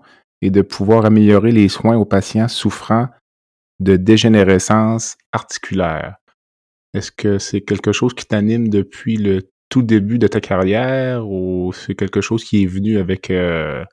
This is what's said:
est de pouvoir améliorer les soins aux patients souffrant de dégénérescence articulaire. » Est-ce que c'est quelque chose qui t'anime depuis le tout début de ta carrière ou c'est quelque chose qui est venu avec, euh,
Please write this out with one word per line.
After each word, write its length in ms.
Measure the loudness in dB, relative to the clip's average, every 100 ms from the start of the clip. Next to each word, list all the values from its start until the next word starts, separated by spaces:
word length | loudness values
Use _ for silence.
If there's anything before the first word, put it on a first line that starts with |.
| _ _ _ -4
est 80 | 0
de 120 | 2
pouvoir 420 | 0 0 2 4 6
améliorer 440 | 6 6 6 4
les 180 | 4 4
soins 280 | 2 0 2
aux 80 |
patients 440 | 2 0 -2 -2 -2
souffrant 600 | -2 -4 -4 -2 -2 -2 _ _ _ _ _ _ -4
de 160 | 2 2
dégénérescence 1200 | 4 4 6 4 4 4 2 0 0 -2 -6 -16 -10
articulaire. » 840 | -10 -8 -14 -8 -4 -4 -4 -10 -16 _ _ _ _ _ _ _
Est-ce 160 | -10 -10
que 280 | -4 -2 -2
c'est 240 | -4 -8
quelque 300 | -4 -4 -2
chose 220 | -2 -2
qui 120 | -4 -4
t'anime 420 | -2 0 0 0
depuis 480 | -2 -2 -8 -6 -2
le 340 | 0 -2 -4 _ -4
tout 140 | -2
début 360 | 2 2 0 0
de 100 | 0
ta 120 | 0
carrière 880 | -2 -2 0 0 -2 -4 -4 -6 -6
ou 440 | -6 -4 -4 -4
c'est 200 | -8 -10
quelque 260 | -6 -4 -4
chose 240 | -4 -4
qui 180 | -2 -2
est 40 | 0
venu 320 | -2 -2 -2
avec, 320 | -2 -4 -4
euh, 540 | -2 -2 -2 -6 -8 -12